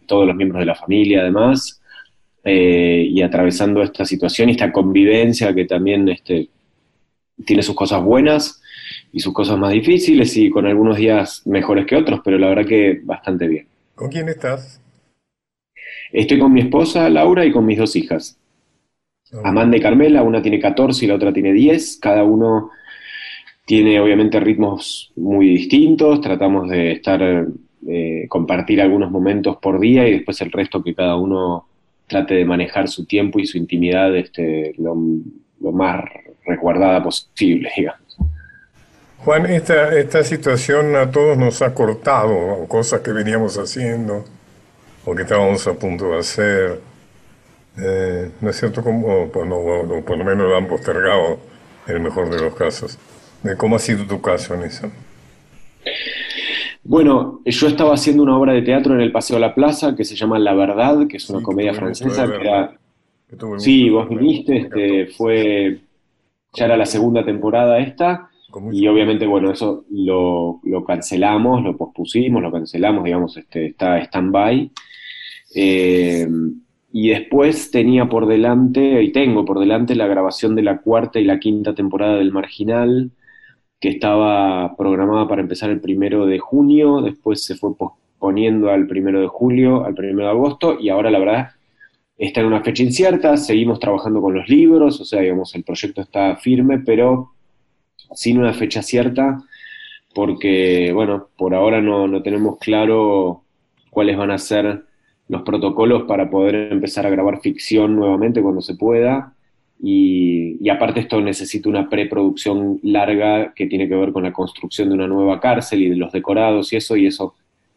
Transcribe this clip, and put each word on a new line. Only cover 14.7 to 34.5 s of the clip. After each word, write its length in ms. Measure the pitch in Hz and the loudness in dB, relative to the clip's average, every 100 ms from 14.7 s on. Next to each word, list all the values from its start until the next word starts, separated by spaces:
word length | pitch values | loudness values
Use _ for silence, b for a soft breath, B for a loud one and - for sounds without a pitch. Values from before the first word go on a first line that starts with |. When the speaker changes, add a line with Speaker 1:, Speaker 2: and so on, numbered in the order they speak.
| - _ _ _ _ _ _ _ _ _ - B B B | -20 _ _ _ _ _ _ _ _ _ -20 B B B
Speaker 1:
Estoy 280 | - 107 139 | -2 0 4
con 140 | 135 | 6
mi 80 | 131 | 4
esposa, 480 | 123 143 165 175 165 | 4 2 2 2 2
Laura, 360 | 156 165 180 160 | 4 4 4 4
y 60 | |
con 140 | 123 110 | 4 2
mis 120 | 107 | 2
dos 160 | 110 - | 0 -2
hijas. 420 | - 80 - - _ _ _ _ _ _ _ _ _ | -4 -6 -8 -20 _ _ _ _ _ _ _ _ _
Speaker 2:
Ah. 80 | 113 | -10
Speaker 1:
Amanda 340 | 104 110 117 117 | -4 0 4 4
y 40 | |
Carmela, 420 | 107 123 151 147 | 4 4 6 6
una 180 | 113 113 | 4 2
tiene 180 | 107 104 | 0 0
catorce 460 | 101 98 131 127 110 | 0 2 0 2 0
y 20 | |
la 80 | 101 | 0
otra 180 | 101 | 0
tiene 200 | 95 98 | 0 2
diez. 440 | 98 143 160 160 - | 4 6 4 0 -6
Cada 220 | 107 104 | 0 4
uno 480 | 104 110 113 110 107 B B B B B B B B B - | 4 4 4 0 -2 B B B B B B B B B 0
tiene, 340 | 107 107 104 | 2 4 4
obviamente, 400 | 104 101 107 107 | 4 4 2 2
ritmos 720 | 101 101 104 98 - - - - | 2 2 0 -4 -10 -14 -14 -8
muy 320 | 90 98 95 | -2 4 4
distintos. 720 | 90 - 135 156 151 151 147 | 4 2 4 4 4 4 2
Tratamos 480 | 120 92 98 98 90 | 0 0 0 0 -2
de 240 | 90 85 | -2 -2
estar, 280 | 82 - 95 92 87 82 - _ _ 76 | -2 -2 0 2 0 -2 -8 _ _ -8
eh, 380 | 85 82 80 82 | -6 -4 -6 -6
compartir 520 | 90 82 90 90 104 | -4 -2 -4 0 2
algunos 300 | 95 101 95 | 2 2 0
momentos 460 | 92 92 101 98 - | -2 0 0 -2 -4
por 220 | 98 95 | -2 0
día 280 | 110 127 123 | 4 4 4
y 60 | |
después 280 | 101 - 95 | 2 -2 -8
el 100 | 87 | -6
resto 320 | 95 98 95 | -4 -4 -4
que 120 | 85 82 | -6 -4
cada 200 | 90 87 | -2 -2
uno 500 | 95 95 92 87 - _ _ _ - | -2 -2 -2 -6 -8 _ _ _ -6
trate 280 | 98 95 92 | -4 0 0
de 100 | 87 | 0
manejar 420 | 87 87 101 95 | 0 -2 -4 -4
su 160 | - 85 | -6 -4
tiempo 340 | 101 101 101 | -2 0 -2
y 80 | 98 | -4
su 100 | 90 | -4
intimidad, 580 | 85 87 87 92 95 92 | -4 -2 0 2 2 0
este, 580 | 87 - 82 | -4 -6 -4